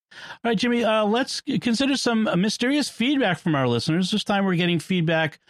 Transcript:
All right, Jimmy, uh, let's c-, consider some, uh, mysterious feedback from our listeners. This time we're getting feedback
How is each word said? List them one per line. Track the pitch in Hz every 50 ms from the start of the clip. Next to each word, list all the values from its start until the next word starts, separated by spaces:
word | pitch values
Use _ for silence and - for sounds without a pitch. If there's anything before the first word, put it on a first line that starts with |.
| _ _ -
All | - - - - - - 233
right, | 233
Jimmy, | 185 254 240 240 240 233
uh, | 233 220 220 214
let's | 202 220 247 269 - - - -
c-, | 294 240 175
consider | - 247 226 - 277 269 277
some, | - - 240 226 220 214
uh, | - 185
mysterious | 175 196 214 - - 240 254 294 294 262
feedback | - - - 226 269 302 269 240 185 170 -
from | - 170 151
our | 139 131
listeners. | 123 120 117 - 160 156 185 185 175
This | 214 208 -
time | - 202 196 196
we're | 190 180
getting | 165 180 175 175 156
feedback | - - 190 180 160 165 165 160 160 151 - - _ _